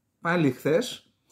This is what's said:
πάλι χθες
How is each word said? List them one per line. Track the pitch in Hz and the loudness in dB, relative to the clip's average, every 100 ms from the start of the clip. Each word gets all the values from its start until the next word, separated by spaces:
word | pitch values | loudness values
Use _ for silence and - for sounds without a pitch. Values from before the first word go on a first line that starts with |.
| _ _ | _ _
πάλι | 165 175 143 | -2 2 2
χθες | - - 170 247 - - _ _ | 0 0 0 0 -8 -18 _ _